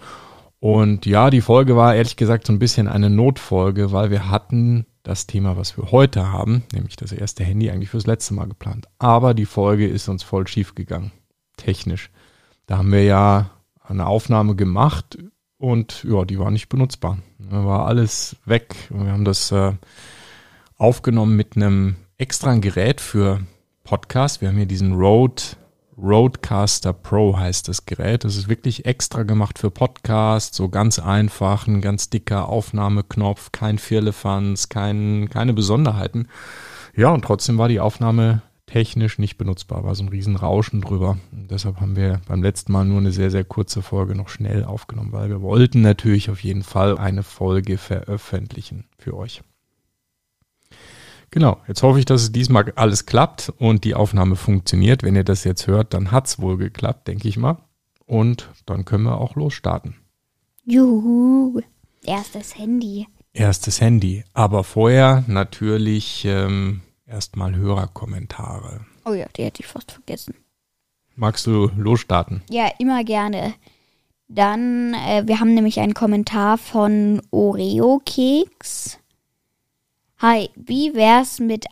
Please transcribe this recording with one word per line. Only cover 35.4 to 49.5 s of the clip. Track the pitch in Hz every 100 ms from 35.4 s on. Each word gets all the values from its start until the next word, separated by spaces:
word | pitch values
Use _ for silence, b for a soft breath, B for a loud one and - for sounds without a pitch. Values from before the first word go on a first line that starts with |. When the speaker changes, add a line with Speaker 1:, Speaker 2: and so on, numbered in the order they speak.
| 120
Speaker 1:
Besonderheiten. | 110 101 117 151 107 92 117 117 B B B B B B -
Ja, | 123
und | 160
trotzdem | - 104 - 113
war | 117
die | 110
Aufnahme | 107 - 117 113 113 110 - _
technisch | - 117 113 117 110 -
nicht | 101 -
benutzbar, | 98 90 - -
war | 95 98
so |
ein | 98
riesen | 98 98 95
Rauschen | 92 101 107 107
drüber. | 92 95 92 95 -
Und | 98 95
deshalb | 98 101 92
haben | 98 98
wir | 98 92 -
beim | 92
letzten | 95 - -
Mal | 98 98
nur | 101
eine | 98
sehr, | 92 95
sehr | 95
kurze | 92 - 101 101
Folge | - 98 98
noch | 101 98
schnell | - 101 101
aufgenommen, | 98 104 - 110 104
weil | 104 101
wir | 101
wollten | 95 110 127 120
natürlich | 107 101 113 101 104
auf | 98
jeden | 98 98
Fall | 95 98 98 98
eine | 101 98
Folge | 98 - 95 95 95 90
veröffentlichen | - 95 98 101 - 95 104 - - 98 - _
für | - 92
euch. | 107 - _